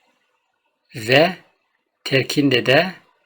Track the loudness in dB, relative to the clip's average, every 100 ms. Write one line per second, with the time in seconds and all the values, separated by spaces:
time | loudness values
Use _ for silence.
0 | _ _ _ _ _ _ _ _ _ -12
1 | 0 2 2 -2 _ _ _ _ _ _
2 | -4 -4 -2 -2 -2 -2 0 0 0 -8
3 | _ _